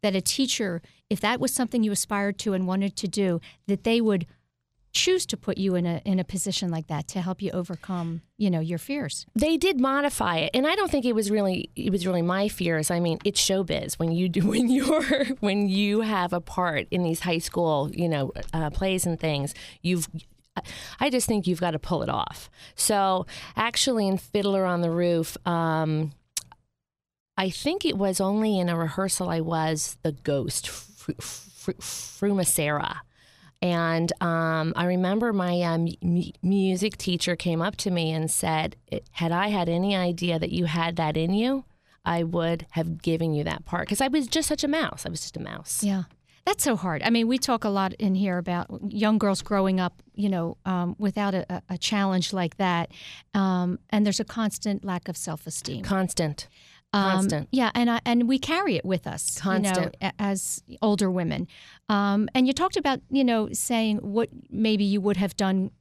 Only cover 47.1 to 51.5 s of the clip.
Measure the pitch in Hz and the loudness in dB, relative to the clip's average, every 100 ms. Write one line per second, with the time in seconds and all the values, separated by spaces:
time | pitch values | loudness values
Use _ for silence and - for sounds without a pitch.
47.1 | 233 226 254 269 226 220 196 190 180 208 | 2 2 0 0 0 0 0 0 0 0
48.1 | 190 202 180 180 175 - - 202 208 214 | 2 2 0 -2 -4 -4 -8 -6 0 2
49.1 | 214 208 190 - 202 190 185 180 - - | 4 2 0 0 2 2 2 0 -4 -18
50.1 | - 202 190 170 - - 180 175 - 208 | -4 -2 0 -2 -6 -4 -2 -2 -2 -2
51.1 | 202 202 185 - | 0 0 0 -4